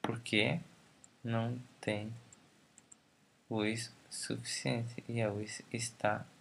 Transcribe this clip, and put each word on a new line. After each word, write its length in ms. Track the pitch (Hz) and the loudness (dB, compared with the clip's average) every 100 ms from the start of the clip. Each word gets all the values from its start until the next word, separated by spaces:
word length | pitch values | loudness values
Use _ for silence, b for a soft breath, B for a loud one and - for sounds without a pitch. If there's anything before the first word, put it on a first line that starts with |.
Porque 600 | - 117 - 107 117 170 - - - - - - | -2 -4 2 4 6 2 -4 -18 -20 -20 -20 -10
não 380 | 117 113 113 123 123 - | 0 2 2 -2 -6 -6
tem 340 | - 104 107 113 - - - - - - - - _ _ _ _ _ | -2 -2 -2 -8 -14 -20 -20 -20 -20 -20 -20 -20 _ _ _ _ _
luz 420 | 113 107 113 - - - | 0 2 0 -4 -12 -12
suficiente 920 | - - 117 - - 135 120 117 - - | -8 -4 -4 -4 -2 2 2 0 -6 -4
e 120 | 117 | 2
a 80 | 110 | 2
luz 340 | 104 107 - - | 2 -4 -8 -6
está 520 | 117 117 - 107 107 - - | -4 -4 0 2 2 -4 -14